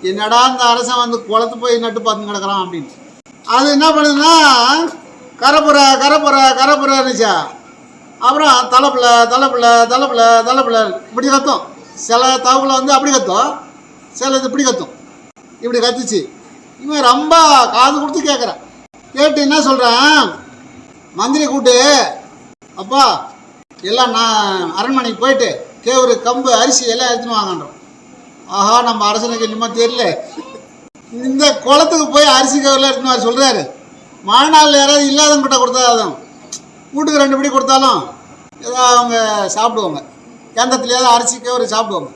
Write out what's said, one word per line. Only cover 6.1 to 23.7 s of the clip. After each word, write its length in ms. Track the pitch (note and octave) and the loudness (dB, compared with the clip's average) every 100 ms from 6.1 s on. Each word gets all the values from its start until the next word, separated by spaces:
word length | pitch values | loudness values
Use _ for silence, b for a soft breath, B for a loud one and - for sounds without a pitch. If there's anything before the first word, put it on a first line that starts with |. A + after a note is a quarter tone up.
| D4+ D4 C#4 C4 | 2 2 4 4
கரப்புற" 420 | B3+ C#4 D4 C#4 | 4 2 2 2
இருந்துச்சா, 400 | C4+ C4 G#3+ A3 F3 D3 - - - - - - - | 0 0 0 0 0 -4 -14 -20 -20 -20 -20 -20 -4
அப்புறம் 340 | A#3+ D4 D4+ | -2 2 2
"தலைப்புல, 540 | B3 B3 B3 C#4 B3+ B3 | 2 2 2 2 2 4
தலைப்புல, 580 | A#3+ A#3 B3 C4+ B3 A#3 A#3 A3+ | 4 4 2 0 2 4 4 4
தலைப்புல, 360 | B3+ C#4 A#3 A#3 A#3 A3+ | 0 0 2 4 4 2
தலைப்புல" 500 | C4 A#3+ A3+ G#3 F#3 - | -2 0 0 -2 -6 -10
இப்படி 200 | A3 C4+ | -6 -2
கத்தும். 320 | C4+ C#4+ A#3 - - - | 0 0 -4 -8 -20 -20
சில 440 | - - A#3 C4 B3+ | -18 -4 0 0 0
தவளை 380 | B3 C4+ C4+ C4+ | 0 0 0 -2
வந்து 160 | C4+ | 2
அப்படி 200 | C#4 C#4+ | 0 2
கத்தும், 440 | C4+ F#3+ F#3+ C#4 D#4 - - - - - | -2 0 -2 -2 -6 -18 -20 -20 -20 -20
சில 240 | - C4+ C4+ | -8 -4 -2
இது 80 | |
இப்படி 200 | C4 C4+ | -4 -4
கத்தும். 260 | C4 A#3 D#3 - - - - _ - - | -2 -4 -8 -16 -20 -20 -20 _ -20 -14
இப்படி 180 | A#3 A#3+ | -6 -2
கத்துச்சு. 580 | A#3+ B3 A3+ G3+ - - - - - - | -2 -4 -6 -6 -6 -16 -20 -20 -20 -18
இவன் 180 | C4+ D4+ | -8 -2
ரொம்ப 360 | B3 C4 D#4 E4 D#4 C#4 A#3 | 0 0 2 4 6 4 2
காது 280 | A3+ C4 D4 | 2 0 0
கொடுத்து 220 | C#4+ D#4+ | -4 -4
கேட்குறான். 340 | D4 C4+ A#3 - - - - - - | -4 -4 -4 -8 -18 -20 -20 -20 -16
கேட்டு 260 | C4 D4+ D4+ | -2 0 2
என்ன 180 | C#4 D4+ | 0 0
சொல்றான், 760 | C4+ C4+ B3 A#3 C#4+ D4+ A3 - - - - - - - - | 2 2 2 2 4 4 0 -6 -20 -20 -20 -20 -20 -20 -20
மந்திரி 320 | E3 A#3 D4 D4 | -8 -4 -2 -2
கூட்டு, 580 | C4+ A#3+ B3 C#4 C#4 G3 - - - - _ - - | 0 2 4 4 2 0 -8 -18 -20 -20 _ -20 -16
"அப்பா, 500 | F#3+ C4 B3+ D#3+ - - - - _ | -8 -2 -2 -4 -10 -20 -20 -20 _